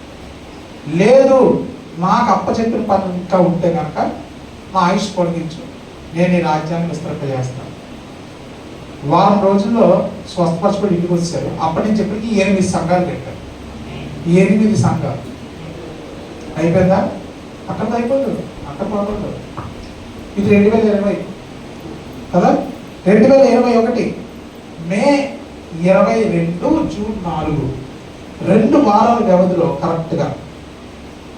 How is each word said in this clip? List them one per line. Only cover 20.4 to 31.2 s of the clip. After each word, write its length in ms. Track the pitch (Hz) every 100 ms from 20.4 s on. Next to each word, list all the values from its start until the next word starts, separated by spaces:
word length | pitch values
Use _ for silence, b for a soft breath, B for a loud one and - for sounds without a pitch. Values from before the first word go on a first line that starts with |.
| 202
రెండు 260 | 202 208 220
వేల 120 | 214
ఇరవై 360 | 196 202 175 - - - - - - - - - - -
కదా. 320 | 180 202 - - - - - 180
రెండు 220 | 214 262
వేల 180 | 269 254
ఇరవై 300 | 226 240 233
ఒకటి 400 | 226 226 160 - - - - - - - 165
మే 520 | 202 277 285 269 - - - - 165
ఇరవై 420 | 180 196 214 226
రెండు, 460 | 196 170 170 175 254
జూన్ 560 | 320 - 202 214 190
నాలుగు, 480 | 175 156 156 147 131 - - - - - - -
రెండు 340 | 170 214 226 302
వారాల 480 | 220 208 233 -
వ్యవధిలో 540 | 190 180 185 170 165 -
కరెక్ట్గా 520 | 165 165 - 143 135 123 - - - - - - - -